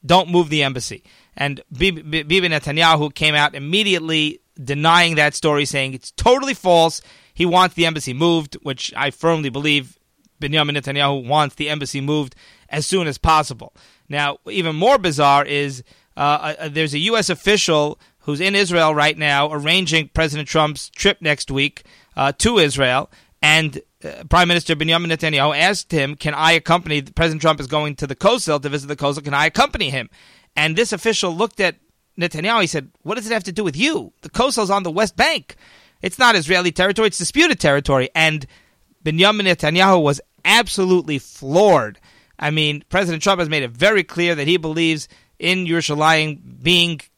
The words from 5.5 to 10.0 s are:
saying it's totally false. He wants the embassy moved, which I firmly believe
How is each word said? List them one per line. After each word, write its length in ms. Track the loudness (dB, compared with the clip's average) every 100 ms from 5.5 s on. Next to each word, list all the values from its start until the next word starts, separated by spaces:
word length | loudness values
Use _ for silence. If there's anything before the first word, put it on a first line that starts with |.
| 0
saying 300 | -2 -4 -6
it's 160 | -8 -14
totally 420 | -2 2 2 0
false. 480 | -2 2 4 4 0 -16 -20 _
He 140 | -2 2
wants 280 | 4 2
the 120 | 2 -2
embassy 260 | -2 -8
moved, 440 | 0 2 2 -2 -12
which 360 | -12 -10 -10
I 160 | -4 -6
firmly 380 | -2 -2 0 -4
believe 500 | -4 0 0 -2 _